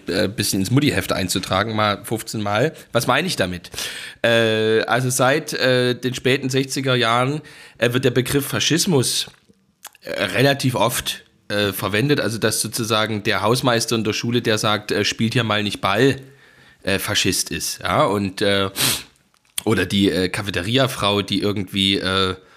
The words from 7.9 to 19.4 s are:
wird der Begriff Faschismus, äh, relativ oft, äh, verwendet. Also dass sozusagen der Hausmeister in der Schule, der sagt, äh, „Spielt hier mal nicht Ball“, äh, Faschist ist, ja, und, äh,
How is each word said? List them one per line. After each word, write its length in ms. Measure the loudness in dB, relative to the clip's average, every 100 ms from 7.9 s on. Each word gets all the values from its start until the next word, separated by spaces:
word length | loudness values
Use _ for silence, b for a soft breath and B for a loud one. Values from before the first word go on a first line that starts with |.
wird 140 | 2 2
der 40 |
Begriff 360 | 2 2 0 -2
Faschismus, 800 | -2 0 0 2 2 2 -2 -6 -12 _ _ _ _ -20 _
äh, 100 | -10
relativ 640 | -4 -2 2 2 2 0
oft, 500 | 0 0 -2 -6 -10 -14 _ -6
äh, 240 | 0 0
verwendet. 480 | -2 -2 0 2 2
Also 180 | 0 0
dass 240 | -2 -2
sozusagen 600 | -4 -4 0 0 0 -2
der 200 | -2 0
Hausmeister 540 | 2 2 2 0 0 0
in 80 |
der 100 | 0
Schule, 260 | -2 -2 0
der 160 | 0 0
sagt, 360 | 0 -2 -2
äh, 120 | -2
„Spielt 300 | -2 -2 0
hier 100 | 0
mal 180 | 0 0
nicht 200 | -2 -2
Ball“, 340 | -2 2 2 2 B B B B B B
äh, 140 | -4 -2
Faschist 520 | -2 -2 0 -2 -4
ist, 300 | -6 -6 -6
ja, 220 | -2 0
und, 360 | 2 0 -2 -2
äh, 300 | 0 2 0 -2 -2 B B _ _ _